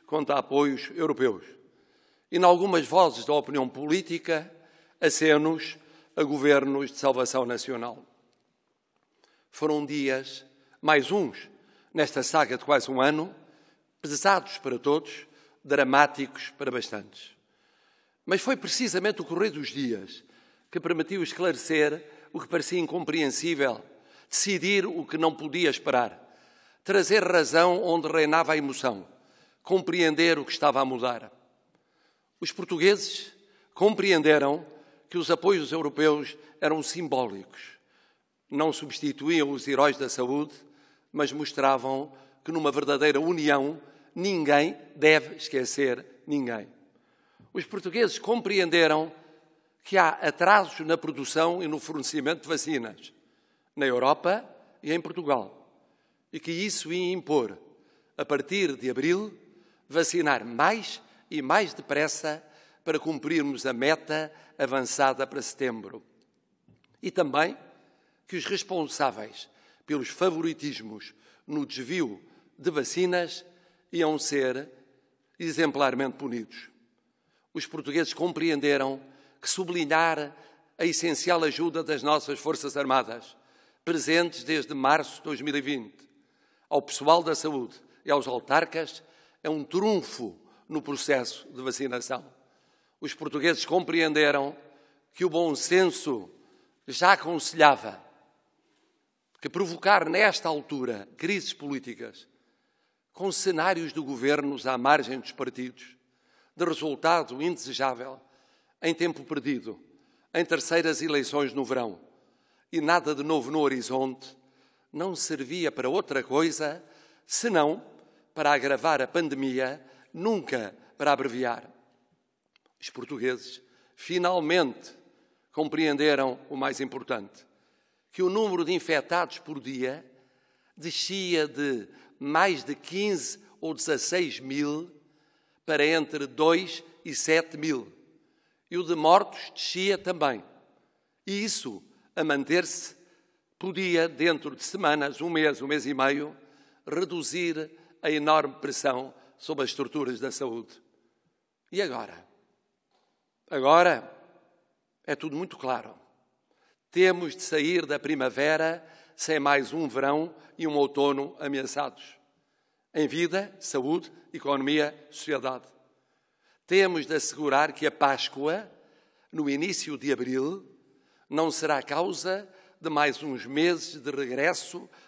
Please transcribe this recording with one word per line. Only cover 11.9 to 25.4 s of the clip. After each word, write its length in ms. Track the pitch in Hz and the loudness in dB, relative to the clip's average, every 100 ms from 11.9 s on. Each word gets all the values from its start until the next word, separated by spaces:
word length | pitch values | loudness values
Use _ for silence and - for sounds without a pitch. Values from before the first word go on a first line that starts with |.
nesta 280 | 160 147 139 | -2 0 0
saga 360 | 123 160 123 123 | 0 2 2 0
de 60 | |
quase 260 | - 139 135 | 2 2 2
um 100 | 131 | 2
ano, 340 | 139 156 - - - _ _ _ _ _ | 4 2 -4 -10 -20 _ _ _ _ _
pesados 560 | 147 147 196 196 - - | -8 0 4 4 0 -8
para 200 | 135 120 | -6 -2
todos, 480 | 143 156 156 - - _ _ _ | 0 0 -2 -14 -20 _ _ _
dramáticos 840 | 135 139 131 139 147 139 135 - - - | 0 2 6 6 6 4 -8 -10 -16 -8
para 120 | 131 | -6
bastantes. 600 | 123 - 107 104 - - _ _ _ _ _ _ _ _ _ | -4 -6 -10 -12 -20 -20 _ _ _ _ _ _ _ _ _
Mas 160 | - 185 | -2 -2
foi 160 | 254 262 | 0 -2
precisamente 640 | 202 - 240 180 208 202 | -2 -2 -2 0 -2 -4
o 40 | |
correr 260 | 160 170 208 | -6 -2 -2
dos 180 | 151 127 | -2 -8
dias 560 | 139 127 104 92 - _ _ _ _ _ | -4 -4 -4 -8 -18 _ _ _ _ _
que 100 | 175 | -6
permitiu 420 | - 165 156 190 | -2 -2 -2 -4
esclarecer 840 | 165 - 180 135 - 156 147 156 - - - | -6 -2 -2 -2 -2 2 2 0 -10 -20 -14
o 80 | 170 | -14
que 80 | - | -4
parecia 300 | 170 - 180 | -4 -2 -2
incompreensível, 1040 | 160 170 151 160 143 - 170 151 135 101 - - _ - _ | -2 -4 -2 0 0 0 -2 0 0 0 -10 -20 _ -20 _
decidir 560 | - 202 185 185 202 | 0 0 0 2 2
o 220 | 175 165 131 | 0 -4 -6
que 100 | 156 | 0
não 180 | 160 | 0
podia 360 | 160 | 0